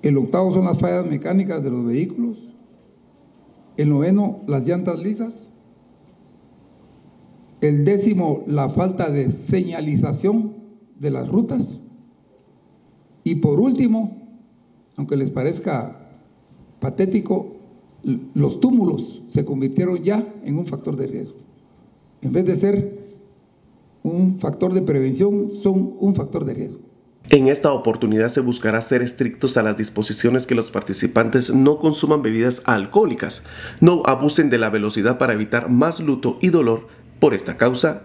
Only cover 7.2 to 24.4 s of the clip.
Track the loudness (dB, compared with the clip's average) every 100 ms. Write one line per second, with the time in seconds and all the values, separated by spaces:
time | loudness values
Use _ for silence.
7.2 | -20 -20 -20 -2 0 2 4 4 2 2
8.2 | 0 -2 -2 -2 0 0 0 0 -2 0
9.2 | 0 -2 -2 0 0 -4 -2 0 0 0
10.2 | 0 0 -2 -8 -20 -20 _ -8 -4 -4
11.2 | 0 0 0 -2 -4 -8 -18 -20 -20 _
12.2 | _ _ _ _ _ _ _ _ _ _
13.2 | -4 0 2 2 0 2 2 0 -2 -10
14.2 | -20 -20 -20 _ _ _ _ -10 -4 -2
15.2 | -2 -2 -4 -2 -4 -4 -6 -14 -20 -20
16.2 | _ _ _ -20 -20 _ -8 -2 0 0
17.2 | 0 -2 -2 -16 -20 -20 _ _ -4 -4
18.2 | -4 0 0 2 4 4 2 -2 -6 -14
19.2 | -4 -4 -2 -2 -2 0 0 0 0 0
20.2 | -4 -10 -6 -6 -6 -8 -8 -6 -6 -8
21.2 | -12 -16 -20 _ _ _ _ _ _ _
22.2 | -4 0 0 0 0 0 -2 -8 -20 -20
23.2 | -20 _ _ _ _ _ _ _ -6 2
24.2 | 2 2